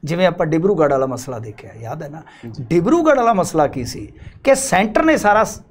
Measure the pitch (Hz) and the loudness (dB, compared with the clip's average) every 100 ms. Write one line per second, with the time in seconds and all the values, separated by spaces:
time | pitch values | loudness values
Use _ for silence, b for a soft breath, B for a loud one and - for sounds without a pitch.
0 | 143 170 185 175 165 160 185 202 151 139 | -6 0 0 0 -2 0 0 2 2 2
1 | 131 123 - 120 110 101 107 107 113 156 | -2 -6 -10 -12 -12 -16 -20 -16 -14 -12
2 | 147 156 - B 120 110 120 170 175 330 | -12 -16 -20 B -18 -14 -2 0 2 2
3 | 320 277 233 208 170 160 147 - 120 - | 4 4 4 2 0 0 0 -2 -10 -10
4 | 104 - B B - 262 - 185 214 262 | -14 -18 B B 2 2 2 0 2 2
5 | 320 294 208 208 214 - - | 2 2 4 2 2 -4 -18